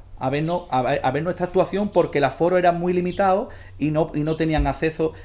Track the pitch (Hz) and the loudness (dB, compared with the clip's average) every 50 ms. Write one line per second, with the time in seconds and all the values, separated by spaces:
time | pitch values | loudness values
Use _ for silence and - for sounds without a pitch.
0 | - - - - 127 135 139 147 160 160 175 175 - - 131 127 127 123 143 151 | -20 -20 -12 -6 -4 -2 -2 0 -2 -2 -2 -4 -4 -2 0 0 2 2 0 0
1 | - 131 - 151 160 180 175 - 180 175 - 185 175 - - 190 208 208 - 180 | 0 0 0 0 -2 -2 -2 -2 -4 0 2 2 2 2 0 -2 -2 2 2 2
2 | 165 - - 147 143 127 131 - 165 175 185 180 180 175 175 170 175 180 175 180 | 2 2 2 0 0 0 2 0 2 2 4 4 4 4 2 2 0 0 0 0
3 | 175 180 175 - 196 190 185 202 254 285 - - - - - - 139 151 151 156 | 0 -2 -2 0 2 2 2 2 0 -6 -10 -18 -18 -18 -6 -4 -2 0 2 0
4 | 165 160 - 151 147 156 160 156 160 160 156 147 139 139 135 - 160 160 160 - | 0 0 0 -2 -2 -2 0 0 0 0 2 2 2 0 0 0 -2 -2 0 0
5 | 160 156 - - | -2 -2 -2 -6